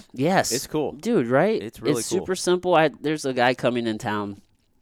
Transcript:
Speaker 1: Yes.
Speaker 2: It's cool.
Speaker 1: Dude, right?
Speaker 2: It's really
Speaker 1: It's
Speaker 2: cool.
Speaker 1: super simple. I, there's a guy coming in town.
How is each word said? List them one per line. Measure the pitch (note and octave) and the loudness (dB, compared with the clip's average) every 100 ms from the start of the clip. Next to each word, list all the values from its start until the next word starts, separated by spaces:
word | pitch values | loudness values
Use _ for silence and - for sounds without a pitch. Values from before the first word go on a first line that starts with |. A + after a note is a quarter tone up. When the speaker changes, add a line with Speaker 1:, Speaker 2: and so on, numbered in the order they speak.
| - | -12
Speaker 1:
Yes. | B2 D3 F#3 - | -2 0 2 2
Speaker 2:
It's | A#2 - | -2 -2
cool. | D3 B2 | -4 -4
Speaker 1:
Dude, | C3 A3 A3+ A#2 | -4 0 0 2
right? | C3 F#3+ A3 | 2 2 0
Speaker 2:
It's | A2 - | -6 -6
really | - B2+ | -2 -2
Speaker 1:
It's | A2 | 0
Speaker 2:
cool. | F#3 | -2
Speaker 1:
super | F3 F#3 | -2 -2
simple. | - F3+ F3+ | 0 0 4
I, | E3 D#3 | 4 4
there's | A#2 C#3+ D#3 | 0 -4 -4
a | C3+ | -2
guy | B2+ B2 | 2 2
coming | B2+ C3 A#2+ A#2 | 2 0 0 -2
in | G#2+ | -4
town. | A2 G#2 G2+ G2+ _ _ _ _ | -4 -4 -6 -10 _ _ _ _